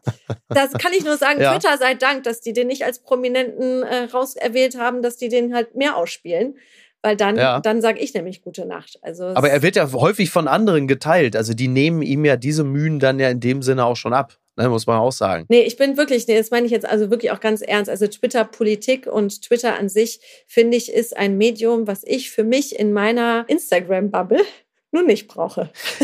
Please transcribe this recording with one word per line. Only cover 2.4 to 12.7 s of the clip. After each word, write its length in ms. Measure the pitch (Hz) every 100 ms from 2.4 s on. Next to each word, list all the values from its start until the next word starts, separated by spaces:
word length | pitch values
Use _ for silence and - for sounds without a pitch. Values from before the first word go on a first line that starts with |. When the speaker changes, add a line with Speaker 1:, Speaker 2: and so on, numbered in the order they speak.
Speaker 1:
die 120 | -
den 140 | 226 247
nicht 180 | 262 262
als 140 | 247
Prominenten, 840 | - 254 254 247 254 - 254 254
äh, 200 | - 247 240
rauserwählt 640 | 247 269 - 247 240 262 254
haben, 240 | 240 247
dass 160 | 240 240
die 120 | 247
den 240 | 247 240
halt 220 | 240 226 -
mehr 200 | 285 220
ausspielen. 600 | 170 - 170 170 247 277 _ _ _ _
Weil 140 | 214 208
dann, 200 | 202 214
Speaker 2:
Ja. 220 | 127 123
Speaker 1:
dann 220 | 220 220
sag 200 | 220 214
ich 140 | - 202
nämlich 260 | 170 185
gute 240 | - 165 175
Nacht. 320 | 175 - -
Also 220 | - 165 185
Speaker 2:
Aber 220 | 185 143
Speaker 1:
es 60 |
Speaker 2:
er 80 | 143
wird 140 | 160 190
ja 160 | 151
häufig 380 | 127 156 214 190
von 160 | 175 151
anderen 400 | 156 220 160 135
geteilt. 480 | 135 147 175 135 107
Also 180 | 110
die 140 | 113 127
nehmen 340 | 127 151 165
ihm 240 | 143 139 147
ja 100 | 123
diese 280 | 131 156
Mühen 360 | 143